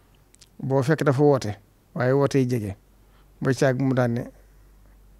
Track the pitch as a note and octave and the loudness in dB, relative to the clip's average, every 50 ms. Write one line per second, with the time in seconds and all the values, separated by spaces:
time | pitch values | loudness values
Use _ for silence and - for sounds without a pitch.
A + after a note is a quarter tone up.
0 | _ _ _ _ _ _ _ _ - _ _ - - B2+ C3+ C#3 B2 C#3 D#3+ C3+ | _ _ _ _ _ _ _ _ -20 _ _ -10 -4 -2 0 0 2 2 0 2
1 | C#3 D3+ C3 C3 D3 D3 C#3+ B2 - G#2 G#2 - - _ _ _ _ _ - E3+ | 2 2 2 4 4 4 4 2 0 -6 -10 -10 -14 _ _ _ _ _ -6 -2
2 | B2 B2+ C3+ C#3 C#3 C3+ - C#3 C3 B2 B2+ A#2 G#2 G2 F#2+ - _ _ _ _ | 0 0 2 2 2 2 2 0 0 0 -2 -4 -4 -6 -10 -12 _ _ _ _
3 | _ _ _ - - _ _ - - C3 B2+ - D3 C3+ B2+ B2+ C#3 C3 B2+ B2+ | _ _ _ -20 -20 _ _ -6 -4 -2 0 0 0 0 0 0 -2 -2 0 0
4 | B2 A#2+ A#2 A#2+ - - - - - _ _ - - - - - - - - - | 0 -2 -2 -4 -8 -10 -16 -20 -20 _ _ -20 -20 -20 -20 -20 -20 -20 -20 -20
5 | - - - | -20 -20 -20